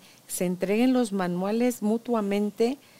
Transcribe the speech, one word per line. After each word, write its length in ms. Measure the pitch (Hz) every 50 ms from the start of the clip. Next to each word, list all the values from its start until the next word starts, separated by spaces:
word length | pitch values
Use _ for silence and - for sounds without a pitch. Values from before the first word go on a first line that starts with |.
| - - - - - -
se 180 | - - 185
entreguen 460 | 180 180 180 196 180 208 220 247 262 254
los 200 | 254 247 208 196
manuales 680 | 196 180 175 175 180 185 196 214 233 240 247 240 -
mutuamente, 960 | 208 208 220 233 - - 240 220 202 196 202 202 208 208 - - 226 233 277 - - - - -